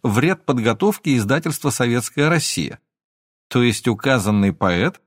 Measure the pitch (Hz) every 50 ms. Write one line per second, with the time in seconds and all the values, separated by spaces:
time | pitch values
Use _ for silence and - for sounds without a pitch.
0 | - 120 101 117 139 175 190 - _ - 135 123 107 120 113 - 185 208 208 -
1 | - 156 135 120 104 101 135 160 - 165 143 - - 139 - - 127 120 117 123
2 | 113 - - 147 143 156 175 160 - - - - 76 64 - - _ _ _ _
3 | _ _ _ _ _ _ _ _ _ - - 127 123 120 107 - - 127 110 101
4 | - 135 131 123 90 104 104 104 98 98 82 - 101 92 87 87 113 175 - -
5 | _